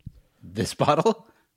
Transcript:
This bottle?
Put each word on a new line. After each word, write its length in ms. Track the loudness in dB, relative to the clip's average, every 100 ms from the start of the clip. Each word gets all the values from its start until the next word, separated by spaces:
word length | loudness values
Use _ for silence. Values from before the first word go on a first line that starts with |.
| -20 -20 _ _
This 340 | -12 -6 -4
bottle? 520 | 0 2 2 2 0 -6 _ _